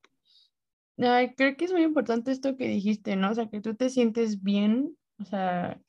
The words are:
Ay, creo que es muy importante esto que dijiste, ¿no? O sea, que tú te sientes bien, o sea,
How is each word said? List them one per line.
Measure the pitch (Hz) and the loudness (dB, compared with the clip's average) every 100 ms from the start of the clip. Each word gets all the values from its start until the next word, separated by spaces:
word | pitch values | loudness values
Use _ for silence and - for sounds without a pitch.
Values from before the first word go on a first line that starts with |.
| _ _ _ _ _ _ _ _ _ - | _ _ _ _ _ _ _ _ _ -2
Ay, | 240 247 247 | 2 4 2
creo | 254 269 269 | 2 0 0
que | |
es | 349 | 0
muy | 370 | 2
importante | 320 302 233 233 247 | 2 2 0 0 -2
esto | 262 269 262 | -2 -2 -2
que | 240 | -2
dijiste, | 208 202 208 214 190 | 0 0 -2 -2 0
¿no? | 190 | 0
O | |
sea, | 233 220 | -2 -4
que | 208 | -6
tú | 220 | -6
te | 214 254 | -2 0
sientes | 262 226 233 226 202 | 2 0 2 -2 -2
bien, | 190 202 214 240 302 - _ - | 0 2 2 2 -2 -8 _ -18
o | |
sea, | 202 196 185 180 180 - | -8 -4 -2 -2 -4 -8